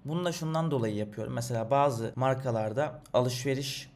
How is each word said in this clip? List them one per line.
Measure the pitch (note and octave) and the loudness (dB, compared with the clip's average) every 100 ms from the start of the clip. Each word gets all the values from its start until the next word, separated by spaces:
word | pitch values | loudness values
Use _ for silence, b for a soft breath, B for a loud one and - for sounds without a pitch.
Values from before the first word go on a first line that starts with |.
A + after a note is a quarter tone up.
Bunu | C#3 E3+ | -2 -2
da | F3+ | -2
şundan | E3 D#3+ D#3+ D#3+ | -2 -2 0 2
dolayı | C3+ A2+ | 2 0
yapıyorum. | G#2 G#2 - A2 | -2 -4 -6 -6
Mesela | B2+ A#2+ A2+ A2 | -4 -2 -2 2
bazı | C#3 C#3+ A#2 A2+ - | 4 4 2 -4 0
markalarda | C3 C3+ C3+ A2+ G#2+ G#2+ D3+ - - | 0 0 0 0 0 0 -2 -4 2
alışveriş | B2 B2 - C3+ C3+ C#3 - - | 2 4 0 -2 -2 -2 -8 -12